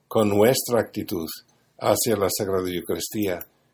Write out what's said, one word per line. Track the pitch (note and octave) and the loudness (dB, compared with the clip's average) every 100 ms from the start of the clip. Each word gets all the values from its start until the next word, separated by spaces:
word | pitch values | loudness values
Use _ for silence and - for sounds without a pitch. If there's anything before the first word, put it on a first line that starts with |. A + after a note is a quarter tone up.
| - | -4
con | A2+ G#2 | 0 2
nuestra | G2+ A2 - - A#2 | 6 6 4 0 0
actitud | - G#2+ - F#2 D#2 - _ _ _ - | 0 -6 -6 -6 -6 -10 _ _ _ -4
hacia | A2+ G2+ - G#2 | 0 2 2 2
la | F#2 | 0
Sagrada | - F#2+ F#2+ F#2 | 0 -2 -2 -2
Eucaristía | F2 - E2+ - G#2+ G2 F2 - _ _ | -6 -4 -6 -4 -4 -2 -4 -10 _ _